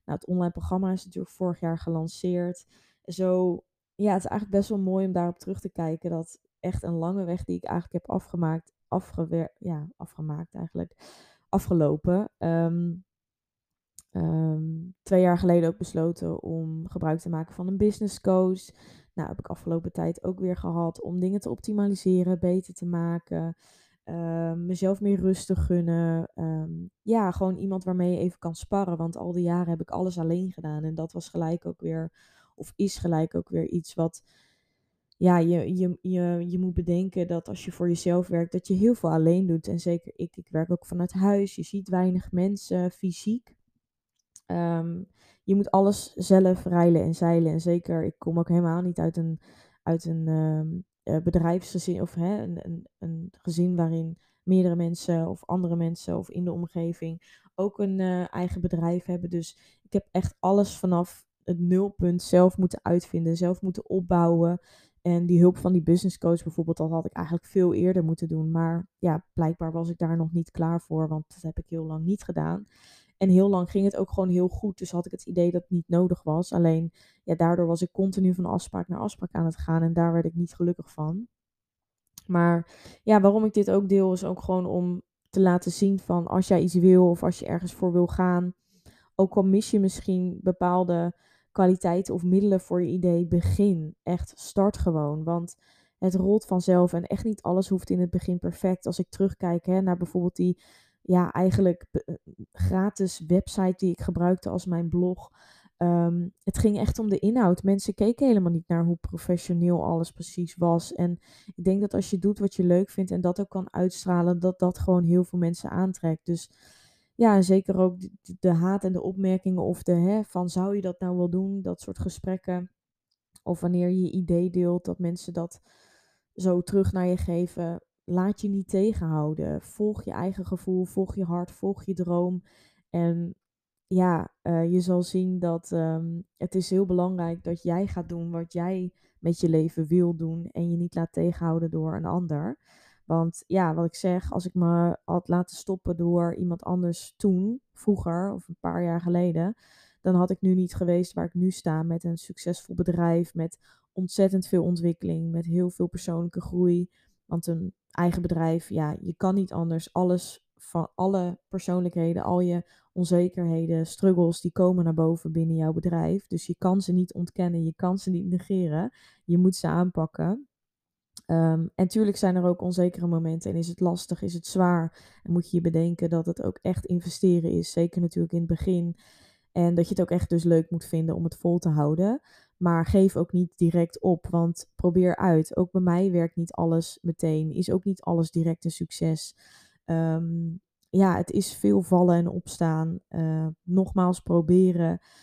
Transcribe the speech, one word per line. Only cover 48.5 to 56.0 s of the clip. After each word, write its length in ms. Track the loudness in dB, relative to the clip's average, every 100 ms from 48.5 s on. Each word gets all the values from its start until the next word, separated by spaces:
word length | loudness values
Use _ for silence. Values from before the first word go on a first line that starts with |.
| 2 2 0
niet 180 | -2 -2
uit 180 | -2 -2
een, 220 | -4 -6 _ -20 _ _
uit 220 | -4 -2 -2
een, 220 | -4 0
ehm, 400 | 0 0 0 -4 -8 -12 _
eh, 200 | -4 -2
bedrijfsgezin 800 | 2 2 2 0 -4 -6 -4 -4
of, 120 | -4
hè, 280 | -4 -4 -4
een, 180 | -6 -10
een, 260 | -10 -12 -14 _
een 320 | -12 -10 -12
gezin 440 | -12 -6 -2 0 0
waarin 420 | 0 -2 -4 -10 _ _
meerdere 320 | 2 4 4 2
mensen 520 | -2 -4 -2 -2 -2
of 180 | -6 -4
andere 300 | -2 0 -2
mensen 420 | -2 -4